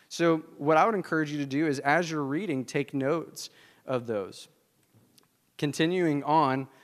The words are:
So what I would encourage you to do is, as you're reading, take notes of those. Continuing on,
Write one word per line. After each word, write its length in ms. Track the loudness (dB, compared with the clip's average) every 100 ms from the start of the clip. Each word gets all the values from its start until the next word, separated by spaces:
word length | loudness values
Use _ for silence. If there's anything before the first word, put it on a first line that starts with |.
| -12
So 280 | 0 2 2 0 -4
what 200 | 4 6
I 80 | 6
would 80 | 2
encourage 360 | 0 -2 -2
you 60 | -4
to 80 | -4
do 220 | -2 0
is, 100 | 0
as 320 | 2 2 2
you're 140 | -4
reading, 420 | -2 -4 -2 -4 -4
take 300 | -4 -4 -2
notes 560 | 0 -2 -4 -14 -16 -18 -20 _ -6
of 220 | -4 -2
those. 400 | -4 -6 -12 -20 _ _ _ _ _ _ _ _ _ _ -6
Continuing 640 | -4 0 0 2 0 0
on, 440 | 2 2 2 0 -4 -14